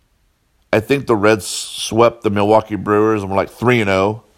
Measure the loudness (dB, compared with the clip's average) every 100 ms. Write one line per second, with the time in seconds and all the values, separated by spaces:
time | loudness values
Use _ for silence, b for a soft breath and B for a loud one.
0 | _ _ _ _ _ _ -2 -2 0 -2
1 | 0 0 2 2 -2 -12 -12 -12 -6 2
2 | 2 2 -4 0 2 2 2 -6 -2 0
3 | 2 0 -2 -4 -4 -2 0 0 2 0
4 | 0 -2 _